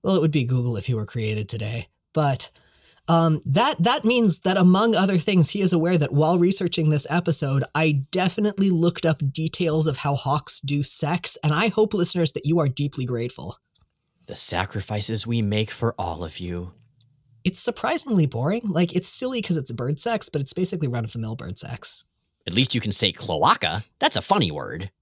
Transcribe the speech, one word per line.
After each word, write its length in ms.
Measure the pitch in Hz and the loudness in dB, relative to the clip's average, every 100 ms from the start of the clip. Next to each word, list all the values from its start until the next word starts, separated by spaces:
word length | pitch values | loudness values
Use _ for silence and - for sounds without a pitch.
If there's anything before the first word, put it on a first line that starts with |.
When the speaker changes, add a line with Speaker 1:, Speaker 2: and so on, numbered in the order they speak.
Speaker 1:
Well, 120 | 180 190 | 2 2
it 60 | |
would 100 | 156 | 2
be 120 | 147 | 0
Google 320 | 120 127 123 110 | 0 0 0 -4
if 120 | - | -4
he 80 | 113 | -4
were 100 | 107 | -4
created 420 | 123 107 107 104 | -4 -4 -4 -4
today. 380 | 110 104 113 - _ _ | -4 -4 -6 -10 _ _
But, 360 | - 147 127 - _ _ _ - _ - | -2 0 0 -4 _ _ _ -20 _ 0
um, 340 | 165 165 156 - | 4 4 2 0
that, 300 | 139 262 302 | 2 2 2
that 280 | 180 277 220 | 2 2 2
means 340 | 247 220 160 | 4 4 2
that, 180 | - - | 0 4
among 380 | 180 185 226 196 | 6 6 4 2
other 240 | 190 185 | 2 2
things, 320 | - 190 151 | 2 2 2
he 100 | 202 | 2
is 100 | 185 | 2
aware 280 | 170 165 180 | 2 2 2
that 140 | 147 | 0
while 260 | 143 156 180 | 2 4 4
researching 500 | 175 196 180 - 156 | 4 4 2 2 2
this 160 | 147 - | 2 0
episode, 520 | 165 170 156 143 139 - 147 | 0 0 0 0 -2 -2 0
I 300 | 160 147 135 | 0 0 -2
definitely 640 | - 180 - 208 - 196 | 0 0 0 -2 2 2
looked 340 | 170 170 175 165 | 4 2 2 0
up 160 | 156 139 | 0 -2
details 540 | 147 156 - 170 156 156 | -2 -2 0 0 0 0
of 120 | 131 | -2
how 180 | 147 139 | -2 -2
hawks 460 | 135 147 - - | 0 -2 0 -2
do 200 | 135 143 | 0 0
sex, 560 | 147 - 147 175 - - | 2 2 0 0 0 0
and 100 | 151 | 2
I 140 | 151 220 | 2 0
hope, 260 | 202 214 | 2 0
listeners, 380 | 208 175 180 165 | 2 0 2 0
that 160 | - 143 | -2 -2
you 100 | 170 | 0
are 100 | 147 | 0
deeply 380 | 127 143 - 127 | 0 -4 -4 -6
grateful. 520 | 120 120 - 82 - _ _ _ _ _ _ - | -4 -6 -8 -12 -14 _ _ _ _ _ _ -6
Speaker 2:
The 80 | |
sacrifices 920 | - - 87 95 104 - 104 - 110 113 | 0 2 0 -2 -6 -6 -2 0 0 0
we 160 | 117 | 0
make 260 | 104 107 110 | 0 0 -2
for 240 | - 117 - | -2 -4 -2
all 240 | 90 80 | -8 -6
of 160 | 82 - | -8 -8
you. 320 | 90 87 90 - _ _ _ _ _ _ | -8 -8 -10 -16 _ _ _ _ _ _
Speaker 1:
It's 160 | - - | -2 0
surprisingly 680 | - 226 262 330 277 202 151 | 0 0 -2 -2 0 2 2
boring. 380 | 113 135 220 226 | 0 -2 -2 -2
Like, 300 | 170 175 185 | 0 0 0
it's 120 | - | 0
silly 360 | - 254 247 | 0 -2 -4
'cause 140 | - 165 | -2 -2
it's 140 | 135 | -2
bird 280 | 120 123 151 | -4 -2 0
sex, 300 | 233 226 - | 0 -2 -4
but 120 | 151 | -4
it's 120 | 139 | -2
basically 340 | - 185 180 147 | 0 -2 0 -2
run-of-the-mill 480 | 120 113 117 110 113 | -2 -6 -6 -8 -8
bird 240 | 73 101 | -8 -8
sex. 440 | - 117 - - - _ _ _ - | -8 -6 -4 -6 -8 _ _ _ -4
Speaker 2:
At 60 | |
least 220 | 92 131 123 | -2 0 -2
you 60 | |
can 100 | 107 | -2
say 200 | 95 98 | 0 0
cloaca. 720 | - - 80 117 - 80 87 - _ | -2 -6 0 2 2 0 -4 -8 _
That's 180 | 311 - | 0 0
a 60 | |
funny 300 | - 196 98 | 0 0 0
word. 400 | 73 53 80 98 _ | -2 -8 -10 -12 _